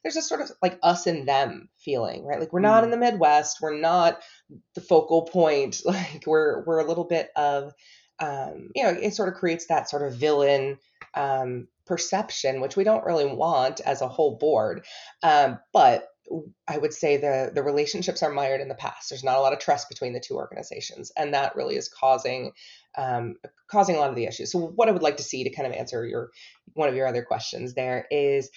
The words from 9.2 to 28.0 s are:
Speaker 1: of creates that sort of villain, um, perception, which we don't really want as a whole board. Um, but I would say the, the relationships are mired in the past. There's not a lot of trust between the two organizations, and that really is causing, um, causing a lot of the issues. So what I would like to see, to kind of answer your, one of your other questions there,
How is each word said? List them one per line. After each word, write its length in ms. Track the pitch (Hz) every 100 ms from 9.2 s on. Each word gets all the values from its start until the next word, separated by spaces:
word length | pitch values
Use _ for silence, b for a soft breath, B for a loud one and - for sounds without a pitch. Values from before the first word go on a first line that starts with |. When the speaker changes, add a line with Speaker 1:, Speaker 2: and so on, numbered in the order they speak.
| 190
Speaker 1:
of 60 | 180
creates 320 | 175 170 -
that 220 | 156 -
sort 140 | 143
of 100 | 143
villain, 640 | 120 151 147 143 139 135 139 B B - 147
um, 520 | 139 131 127 123 120 _ -
perception, 720 | 170 - 190 - - 135 131
which 140 | 135 196
we 80 |
don't 220 | 202 220 196
really 200 | 165 143
want 540 | 131 139 143 131 -
as 220 | - 139
a 60 | 127
whole 300 | - 151 117
board. 480 | 151 123 107 90 B B B -
Um, 340 | 165 147 135 123 _
but 340 | 202 135 117 - _ - 160 151 - -
I 100 | 151
would 160 | 151
say 220 | - 156 143
the, 360 | 143 131 131 143
the 80 |
relationships 580 | 139 143 147 190 180 -
are 80 | 151
mired 300 | 143 135 135
in 80 | 135
the 80 | 131
past. 340 | - - -
There's 140 | 135
not 140 | 131 131
a 20 |
lot 140 | 135
of 60 | 143
trust 280 | - 147 -
between 240 | - 127
the 80 | 123
two 160 | - -
organizations, 760 | - - - - - - 80 -
and 180 | 147
that 220 | 143 139 -
really 220 | 135 135
is 100 | -
causing, 640 | - 131 127 131 127 131 B B B B -
um, 380 | 131 120 117 - - _ -
causing 240 | 208 190 160
a 40 |
lot 100 | 143
of 80 | 123
the 80 | 113
issues. 260 | - -
So 80 | 180
what 300 | 165 190 220
I 20 |
would 100 | 185
like 160 | 156 143
to 60 |
see, 220 | - 131 127
to 100 | -
kind 100 | 131
of 60 |
answer 340 | - 127 120 117
your, 260 | 117 120 B B B _
one 160 | 156 147
of 60 | 127
your 120 | 131
other 160 | 123
questions 520 | 120 117 - 123 123 131
there, 320 | 127 127